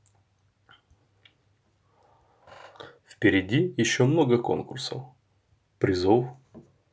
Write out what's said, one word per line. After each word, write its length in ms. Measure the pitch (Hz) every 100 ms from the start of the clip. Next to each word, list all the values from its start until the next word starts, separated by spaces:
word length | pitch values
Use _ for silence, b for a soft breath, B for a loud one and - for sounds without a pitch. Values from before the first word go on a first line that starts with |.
| _ _ _ _ _ _ _ _ _ _ _ _ _ _ _ _ _ _ _ _ _ _ _ _ - B B B B B _
Впереди 680 | - 101 98 92 131 180 175
еще 300 | 110 - 131
много 320 | 165 135 117
конкурсов, 640 | - 80 - - - - - _ _ _ _ _ _ -
призов 480 | 95 90 92 120 131 - _ - - _ _